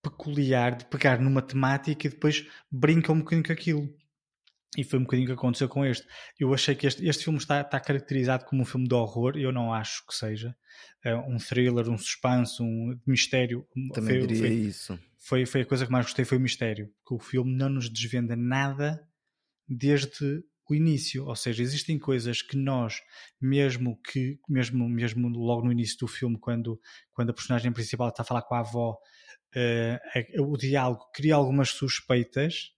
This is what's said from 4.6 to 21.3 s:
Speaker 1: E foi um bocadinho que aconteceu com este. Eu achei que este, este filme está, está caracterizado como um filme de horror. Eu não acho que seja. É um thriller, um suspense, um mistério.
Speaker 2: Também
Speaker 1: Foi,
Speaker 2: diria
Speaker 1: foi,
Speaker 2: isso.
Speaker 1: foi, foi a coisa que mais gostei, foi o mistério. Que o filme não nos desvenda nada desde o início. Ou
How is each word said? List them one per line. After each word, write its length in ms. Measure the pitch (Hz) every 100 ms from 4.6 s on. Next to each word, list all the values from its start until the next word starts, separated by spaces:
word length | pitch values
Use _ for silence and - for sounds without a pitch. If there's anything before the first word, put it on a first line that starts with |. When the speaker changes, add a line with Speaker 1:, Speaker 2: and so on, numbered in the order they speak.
| _ -
Speaker 1:
E 60 |
foi 160 | 127 131
um 40 |
bocadinho 240 | 127 127 127
que 60 |
aconteceu 340 | 127 127 120 131
com 160 | 139
este. 220 | 139 120 - - - _
Eu 140 | 131
achei 220 | 135 -
que 100 | 135
este, 180 | 139 127 175
este 160 | 139
filme 160 | - 151
está, 220 | - 143
está 180 | 143 135
caracterizado 640 | - 139 - 135 123 131
como 160 | - 135
um 40 |
filme 220 | 123 127 123
de 60 |
horror. 420 | 123 113 117 127
Eu 160 | 147 131
não 220 | 127 117
acho 320 | 113 110 -
que 80 | -
seja. 420 | - 110 107 117 - _ - - _
É 120 | 123
um 220 | 117 131 117
thriller, 500 | - 123 123 120 117
um 80 | 117
suspense, 640 | - - 127 127 117 -
um 340 | 117 113 117 123
mistério. 600 | 135 127 - 131 123 120 - 127 131
Speaker 2:
Também 260 | - 110 131
Speaker 1:
Foi, 80 | 127
Speaker 2:
diria 200 | 113 113
Speaker 1:
foi, 80 |
Speaker 2:
isso. 440 | 113 107 - - 90 _ _
Speaker 1:
foi, 280 | - 131 123
foi 140 | 135
a 40 |
coisa 200 | 123 131 123
que 40 |
mais 140 | 127
gostei, 180 | 120 -
foi 140 | 120 127
o 40 |
mistério. 460 | 127 - 113 107 104 _
Que 100 | _
o 40 | 120
filme 320 | - 127 127
não 160 | 127 135
nos 220 | 135 120
desvenda 460 | 113 117 123 117
nada 680 | 117 120 131 139 135 147 156 - _ _ _ _ _ -
desde 760 | 123 139 143 135 - 143 151 - _ _
o 60 |
início. 500 | 151 165 143 - 131
Ou 100 | 139